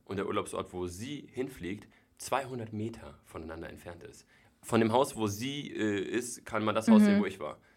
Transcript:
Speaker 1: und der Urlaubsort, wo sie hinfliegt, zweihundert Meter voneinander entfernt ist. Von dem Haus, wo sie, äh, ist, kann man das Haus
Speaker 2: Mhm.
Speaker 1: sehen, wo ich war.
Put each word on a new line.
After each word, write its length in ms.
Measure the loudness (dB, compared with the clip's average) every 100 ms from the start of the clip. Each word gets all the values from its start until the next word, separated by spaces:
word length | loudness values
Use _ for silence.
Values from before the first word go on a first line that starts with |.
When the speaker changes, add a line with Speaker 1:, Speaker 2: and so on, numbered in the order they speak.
| -8
Speaker 1:
und 120 | -4
der 100 | -2
Urlaubsort, 440 | -2 -2 -6 -6
wo 140 | -6 -6
sie 420 | -6 -10 -10 -10
hinfliegt, 560 | -8 -8 -6 -8 -8 -12 _ _ -16
zweihundert 560 | -4 -4 -4 -8 -8
Meter 460 | -6 -6 -8 -16 -20 -16
voneinander 440 | -12 -10 -10 -12
entfernt 320 | -12 -14 -16
ist. 220 | -16 -20 -20 _ _ _
Von 160 | 0 4
dem 120 | 6
Haus, 240 | 4 2 0
wo 120 | -2
sie, 440 | -2 -4 -6 -6
äh, 280 | -2 0 0
ist, 460 | -2 -4 -4 -10 -6
kann 180 | -2
man 100 | 0
das 160 | 2 8
Haus 120 | 10
Speaker 2:
Mhm. 40 | 10
Speaker 1:
sehen, 140 | 6
wo 60 | 2
ich 120 | -4
war. 200 | -10 -10 _